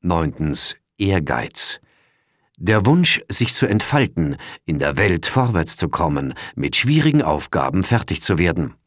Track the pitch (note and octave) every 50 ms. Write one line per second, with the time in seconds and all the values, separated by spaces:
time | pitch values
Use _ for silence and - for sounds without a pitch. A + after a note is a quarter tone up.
0 | - F2+ F2+ E2 E2 D#2 - - D#2 D#2 C#2+ - - - - _ _ _ _ _
1 | G2+ G2 F#2+ F#2 D#2 C#2 C2+ A#1+ A1+ - _ - - - - - _ _ _ _
2 | _ _ _ _ _ _ _ _ _ _ _ _ - F2+ A2 G#2+ F#2+ A2+ D3 F3+
3 | F3+ - - - - _ G#2+ - B2 A#2 - - - G2 G#2 A2 - - - D3
4 | C#3 - - - E2 D2 C#2 - - - - - _ - D#2+ C#2+ C#2 C#2+ C#2+ C#2
5 | G#2 G#2 F2+ E2 D#2 - - B2+ B2+ B2 A2 F2+ D#2+ - - - - D#2+ - -
6 | E2+ D#2 D2 C#2 C#2 C2 B1+ - - - - - - C#2+ - - - B2 D3 D#3
7 | C#3+ D#3 C#3+ D3+ A#2+ D#2 D2+ D2+ - - - E2 C2+ C2 C#2+ F#2 F#2+ - A#2 A#2
8 | - - E2+ - - - G2 D#2 F2 F2 E2+ E2 D#2 B1+ - _ _